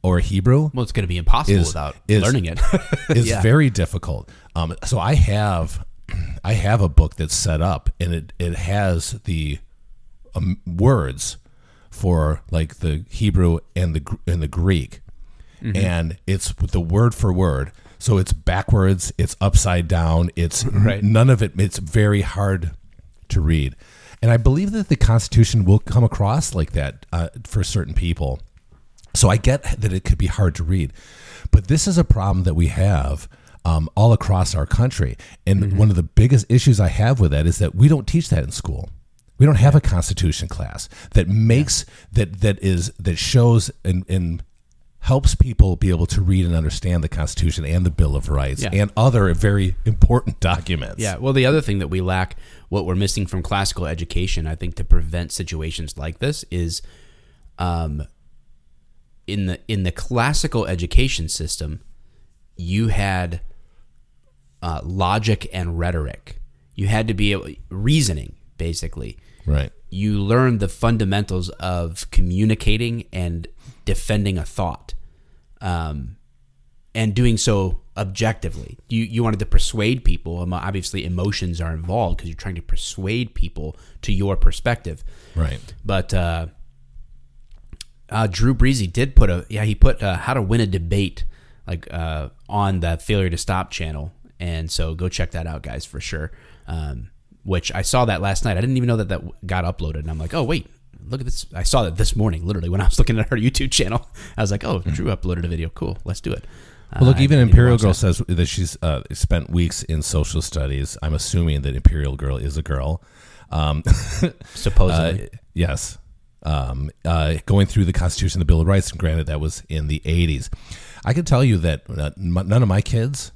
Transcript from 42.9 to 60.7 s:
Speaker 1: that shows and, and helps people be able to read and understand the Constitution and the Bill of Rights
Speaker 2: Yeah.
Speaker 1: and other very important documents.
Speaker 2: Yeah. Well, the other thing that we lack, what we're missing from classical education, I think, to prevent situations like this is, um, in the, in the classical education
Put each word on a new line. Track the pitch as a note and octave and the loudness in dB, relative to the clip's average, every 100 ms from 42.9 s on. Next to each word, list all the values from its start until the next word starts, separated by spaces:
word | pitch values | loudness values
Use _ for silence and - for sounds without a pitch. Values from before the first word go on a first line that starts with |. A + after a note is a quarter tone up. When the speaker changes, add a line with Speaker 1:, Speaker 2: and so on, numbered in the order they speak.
| - | -6
Speaker 1:
that | F2+ E2 | -4 -4
shows | - B2+ A#2+ A#2 - - | 2 4 6 4 2 -6
and, | F#2+ F#2 F#2 | -2 -2 0
and | F#2 F2 F2 - _ _ _ _ _ - | -2 -2 -6 -10 _ _ _ _ _ 0
helps | C3 C#3 | 2 2
people | - C3 A#2 G2 | 2 2 2 -2
be | E2+ F#2+ | 0 0
able | E2+ F2 | 2 0
to | G#2 | 0
read | F2+ F#2+ E2+ | 2 2 2
and | |
understand | E2 D#2 - F#2+ F2 | 0 0 -4 -2 -2
the | D2+ | -2
Constitution | - D2+ - D#2 D#2 | -4 -4 0 -2 0
and | D2 E2+ | -2 0
the | F2+ | 0
Bill | D2+ D2+ | 2 2
of | C#2 - | 2 0
Rights | C#2+ C2+ C#2 | -2 -2 -4
Speaker 2:
Yeah. | G2+ | -2
Speaker 1:
and | G2 G2+ - | 0 0 2
other | B2 A#2 G2 | 4 4 4
very | E2+ G#2 G2+ F#2 - | 4 2 2 2 0
important | - G#2+ - A#2+ - - | 0 6 6 6 0 -2
documents. | F2+ F2 F2 E2 B1+ - | -2 -2 -4 -6 -6 -6
Speaker 2:
Yeah. | G#2+ F#2 | -6 -4
Well, | C3 | 0
the | C3+ | 2
other | B2+ D#3 | 4 2
thing | C3+ G2+ | 0 -4
that | D#2 | -2
we | F#2 | -2
lack, | F#2 F#2 F#2 - - - - | -2 -2 -2 -8 -16 -20 -6
what | G2+ F2 | -4 -2
we're | |
missing | F#2 G2+ - F#2 | 0 0 -2 -4
from | F#2 | -6
classical | - G2 G2 - | -4 -2 -2 -4
education, | E2 E2 E2 - F2+ - D#2 | -6 -6 -4 -2 0 -2 -2
I | |
think, | D#2+ F2 - | -6 -8 -6
to | |
prevent | - E2 D#2 F2 E2+ | 4 4 4 -4 -6
situations | - E2+ E2 D#2+ D#2+ D2+ - | -8 -8 -6 -8 -8 -10 -10
like | D2+ D#2 | -10 -6
this | C3+ D3+ - | -6 -6 -8
is, | F2 E2+ E2+ - - - _ _ _ - - | -4 -4 -6 -12 -20 -20 _ _ _ -20 -8
um, | F2 E2+ D#2+ D2 D2+ _ _ - _ - _ _ _ _ _ _ - | -4 -4 -4 -6 -10 _ _ -20 _ -20 _ _ _ _ _ _ -8
in | G#2 F#2 | -4 -4
the, | F2+ - | -6 -4
in | G#2 | -2
the | F2+ | -2
classical | - - A#2+ B2+ D3 D3+ A#2 | -4 -4 -2 0 0 0 -2
education | - | -2